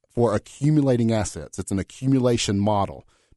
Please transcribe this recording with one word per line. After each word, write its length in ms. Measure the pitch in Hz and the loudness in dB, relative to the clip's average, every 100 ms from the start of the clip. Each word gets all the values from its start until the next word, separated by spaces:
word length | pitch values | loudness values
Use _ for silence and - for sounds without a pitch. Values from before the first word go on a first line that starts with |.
| _ | _
for 240 | - 117 | 0 0
accumulating 760 | 101 - - 143 151 139 123 113 | 0 -4 -2 2 2 2 2 2
assets. 480 | 113 104 - 73 - | 0 -4 -8 -12 -12
It's 120 | 92 | -4
an 80 | 98 | -4
accumulation 800 | 87 - 135 135 123 120 - 101 | -4 -6 0 2 2 0 0 0
model, 460 | 104 104 95 67 - _ _ | 0 0 -2 -8 -20 _ _